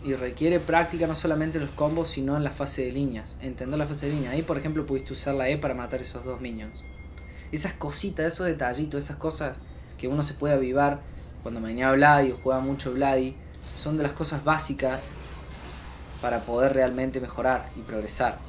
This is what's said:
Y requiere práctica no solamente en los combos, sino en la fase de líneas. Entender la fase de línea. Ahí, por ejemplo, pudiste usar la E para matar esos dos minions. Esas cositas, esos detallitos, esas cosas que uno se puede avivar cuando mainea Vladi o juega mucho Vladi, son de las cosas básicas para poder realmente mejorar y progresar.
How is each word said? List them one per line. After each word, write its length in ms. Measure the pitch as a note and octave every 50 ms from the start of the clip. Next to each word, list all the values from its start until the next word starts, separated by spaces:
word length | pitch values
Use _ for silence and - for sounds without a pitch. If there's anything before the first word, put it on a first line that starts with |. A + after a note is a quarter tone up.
| -
Y 80 | C3+
requiere 480 | C3+ B2+ B2+ B2 B2 - D3+ E3 F3+ E3+
práctica 460 | D3+ - D#3+ E3+ E3+ E3 - E3 E3
no 80 | D#3 D#3
solamente 420 | D3 - E3 D#3 D3+ D#3 D#3+ D#3
en 80 | D#3+ C#3+
los 80 | C#3
combos, 380 | - - D3 D3+ D#3+ E3+ D#3+ D#3
sino 260 | - C#3 C3+ C3+ C#3+
en 80 | D3+ D3
la 60 | C#3
fase 340 | - - C#3 C#3 - - C3
de 80 | B2
líneas. 460 | B2 C#3 C#3+ C3+ A#2 A2 G#2+ - - -
Entender 380 | A#2 C3 B2+ - B2+ C3 C#3+ D3+
la 80 | D3
fase 180 | C#3+ D3 D3 C#3+
de 80 | C#3+
línea. 200 | D3 D3 C3 A#2+
Ahí, 100 | B2+ D#3
por 160 | D#3+ E3+ E3 C#3
ejemplo, 260 | - D#3 D#3 D#3 D3
pudiste 300 | D3+ C3+ C3 - - C3+
usar 200 | - - C#3+ C#3
la 140 | C3+ B2+ C3
E 80 | C#3+
para 160 | D3 D3 C#3
matar 300 | B2+ B2 B2 A#2 B2 B2+
esos 240 | B2 - - B2 B2
dos 160 | B2+ B2 A#2
minions. 420 | B2+ A#2+ A2+ A2 G#2+ G#2+ - - - - - - - - - - - - - - - -
Esas 200 | - D3+ - F3+
cositas, 600 | - - - C#3+ C#3+ - - G3+ E3+ - D#3 E3 E3
esos 100 | - F#3
detallitos, 580 | F3 D#3+ D#3 C3+ B2 B2 C3+ D#3 D3 C#3+ C#3+
esas 140 | C#3+ C#3+ D3
cosas 460 | - - D#3+ D#3 - D#3 C3+ C3 - - - - - - - -
que 100 | - -
uno 160 | B2+ C#3 D3+
se 120 | D3 D3 C#3+
puede 180 | - C#3+ D3
avivar 480 | D3 C3+ C3 B2+ B2+ C#3 C#3+ C#3+ C#3+ C#3+ - - - - - - - -
cuando 160 | - A#2+ A2+ A#2
mainea 320 | A2 A2 A2+ B2 C3 C3+
Vladi 400 | C3+ C#3 D3 D3 D3 C#3+ C#3 C3
o 40 | A#2+
juega 240 | - - C3 C3 C3
mucho 320 | C3 C3+ C#3 C3 - C3
Vladi, 420 | B2 C3 C#3 C#3 C3+ C3 C3 C3 - - - - - - - - - -
son 140 | - D3+ D3+
de 60 | D#3
las 100 | D3 C#3+
cosas 320 | - - E3 D3 D#3 C#3+ C#3+
básicas 640 | D3+ D#3 D3+ - - C3+ - C3+ C3 C3 C3 - - - - - - - - - - - - - - - - - - - - - - - -
para 200 | - B2 A#2+ A2+
poder 340 | - - A#2+ A#2+ C3 C#3 C3+
realmente 440 | C3 C3 B2+ B2 C3 C3 C3 C3 C3
mejorar 520 | B2 A#2+ - - A#2+ B2+ B2+ A#2 - - -
y 40 | A2+
progresar. 600 | A2 A#2 A2+ G#2+ G#2+ G#2+ - - B2+ A#2 - - -